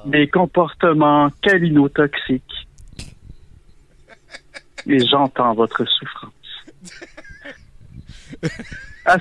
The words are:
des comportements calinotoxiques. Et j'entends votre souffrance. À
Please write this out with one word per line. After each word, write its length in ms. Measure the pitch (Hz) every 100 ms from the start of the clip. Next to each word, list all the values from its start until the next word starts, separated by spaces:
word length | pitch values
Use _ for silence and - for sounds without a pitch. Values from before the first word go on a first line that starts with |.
| 110
des 220 | 147 147
comportements 1000 | 180 180 - 165 - 175 156 147 147 147 -
calinotoxiques. 1300 | 208 190 170 147 139 - 147 - - 131 - - - - - - - - - - - - - - _ _ - - _ - _ - _ - -
Et 180 | 139 120
j'entends 440 | 139 139 - 120
votre 300 | 110 113 -
souffrance. 480 | 117 - 143 - - _ - - - - 180 - - - - - 285 - - - - - - - - - - - - - - -
À 140 | - 180